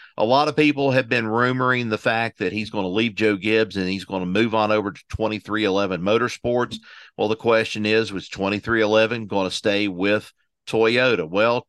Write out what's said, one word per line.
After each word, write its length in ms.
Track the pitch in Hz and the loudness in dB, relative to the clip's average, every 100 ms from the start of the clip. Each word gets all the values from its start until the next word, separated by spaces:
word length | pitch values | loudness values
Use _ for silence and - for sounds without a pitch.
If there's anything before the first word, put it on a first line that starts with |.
| - - | -18 -4
a 80 | |
lot 240 | 110 135 151 | 2 2 2
of 80 | 151 | 2
people 360 | 151 139 139 | 2 2 2
have 180 | 131 117 | 0 0
been 160 | 123 110 | -2 0
rumoring 640 | 113 123 127 127 123 120 | 0 0 2 0 0 -2
the 80 | 107 | -2
fact 400 | 123 113 113 - | 0 0 -2 -4
that 160 | 92 | -4
he's 160 | 104 104 | -4 -6
gonna 180 | 107 92 | -4 -2
leave 280 | 98 117 98 | 0 -2 0
Joe 200 | 107 101 | 0 2
Gibbs 400 | 104 110 110 98 | 0 0 0 -2
and 140 | 92 | -2
he's 160 | 98 - | -4 -4
gonna 220 | 95 90 | -6 -2
move 260 | 98 117 | 0 0
on 180 | 110 107 | 2 2
over 200 | 107 101 | 2 0
to 100 | 87 _ | -8 _
twenty-three 540 | - 110 107 - 107 | -6 -4 -4 -6 -2
eleven 400 | 104 98 98 90 | 0 0 0 -2
Motorsports. 720 | 92 113 120 - 123 123 117 110 - - - - | 0 0 0 -4 -2 -2 -2 -6 -16 -20 -18 -4
Well, 100 | 107 | -2
the 80 | 110 | 0
question 520 | 113 113 110 110 104 | 2 2 2 -2 0
is, 260 | 110 104 | 2 0
was 160 | 95 - | -6 -10
twenty-three 540 | - 95 104 113 113 | -4 -2 -2 0 0
eleven 420 | 104 110 110 117 101 | 4 4 4 0 -4
gonna 240 | 101 92 | -2 -2
stay 380 | - 107 101 104 | -2 -2 0 -2
with 440 | 87 98 107 - _ _ _ - | 0 0 0 -2 _ _ _ -4
Toyota? 600 | 110 113 120 131 104 80 | 2 2 4 2 0 -2
Well, 380 | 95 113 123 | 0 2 0